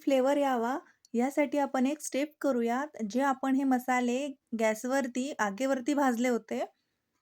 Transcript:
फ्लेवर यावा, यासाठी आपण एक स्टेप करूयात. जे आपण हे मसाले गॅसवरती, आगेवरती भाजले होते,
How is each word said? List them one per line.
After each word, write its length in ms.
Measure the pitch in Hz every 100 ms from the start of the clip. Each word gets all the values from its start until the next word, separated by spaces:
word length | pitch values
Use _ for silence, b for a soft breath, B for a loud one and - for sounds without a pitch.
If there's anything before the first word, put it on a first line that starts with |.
फ्लेवर 360 | - 269 254 285
यावा, 400 | 277 254 233 285 b b b
यासाठी 440 | 226 254 294 294 294
आपण 280 | 277 - 254
एक 160 | 302
स्टेप 320 | - 254 294 -
करूयात. 640 | 285 247 226 240 302 - 220
जे 120 | 233
आपण 340 | 277 262 269 262
हे 80 |
मसाले 640 | 277 254 254 254 247 247 294 277 - 220
गॅसवरती, 720 | 220 220 247 269 262 247 269 -
आगेवरती 540 | 208 196 269 262 247
भाजले 360 | 285 277 226 254
होते, 340 | 233 220 233 330 _ _ _ _ _